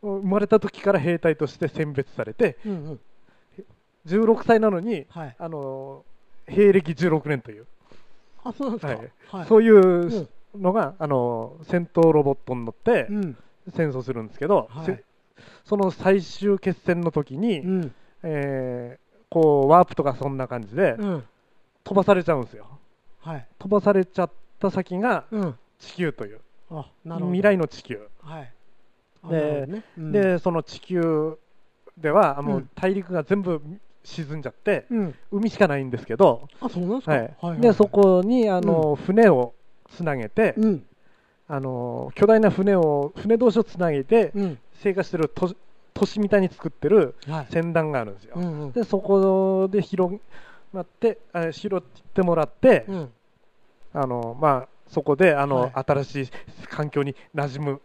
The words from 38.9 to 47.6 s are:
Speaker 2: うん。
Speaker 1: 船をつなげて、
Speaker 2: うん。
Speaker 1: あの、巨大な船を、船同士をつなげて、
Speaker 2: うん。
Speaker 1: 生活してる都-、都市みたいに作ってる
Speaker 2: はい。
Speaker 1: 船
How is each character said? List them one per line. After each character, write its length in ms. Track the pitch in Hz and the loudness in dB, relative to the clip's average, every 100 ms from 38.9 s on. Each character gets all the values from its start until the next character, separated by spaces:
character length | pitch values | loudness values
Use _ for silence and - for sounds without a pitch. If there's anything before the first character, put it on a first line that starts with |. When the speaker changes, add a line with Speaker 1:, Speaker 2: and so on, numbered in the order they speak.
Speaker 2:
う 20 | |
ん。 20 | 147 | -2
Speaker 1:
船 320 | - 196 226 | 0 6 6
を 260 | 143 120 - - - _ | 6 2 -6 -20 -20 _
つ 120 | - | -8
な 140 | 170 139 | -6 -4
げ 120 | 110 | -4
て、 260 | - 214 - | 0 0 2
Speaker 2:
う 100 | 220 | 2
ん。 180 | 175 - _ _ _ _ _ _ | 0 -4 _ _ _ _ _ _
Speaker 1:
あ 140 | 147 | -8
の、 500 | 135 127 123 120 131 - | -6 -6 -6 -8 -10 0
巨 100 | 208 | 6
大 140 | 220 | 6
な 100 | 214 | 6
船 240 | - 190 | 4 2
を、 380 | 196 160 147 143 | 4 4 2 -2
船 220 | - 202 226 | -6 0 4
同 160 | 240 | 4
士 80 | 214 | 2
を 40 | |
つ 140 | 208 170 | -2 -2
な 140 | 175 | -2
げ 100 | 147 | 0
て、 300 | 135 233 190 | 2 2 2
Speaker 2:
う 80 | 202 | 0
ん。 160 | 196 139 - | -4 -6 -16
Speaker 1:
生 200 | - 208 | -6 -4
活 140 | 190 180 | -2 -4
し 40 | |
て 60 | 175 | -2
る 100 | 156 | -2
都-、 260 | - 180 - - - - | -2 -4 -6 -18 -20 -18
都 100 | - | -4
市 140 | 202 - | -2 0
み 100 | 202 | 0
た 100 | 208 | 2
い 20 | |
に 80 | 190 | 2
作 200 | - 165 | -4 -10
っ 40 | |
て 160 | - 147 | -4 2
る 260 | 208 147 - - | 4 4 -4 -10
Speaker 2:
は 140 | 156 | -10
い。 40 | 131 | -4
Speaker 1:
船 220 | 170 | -4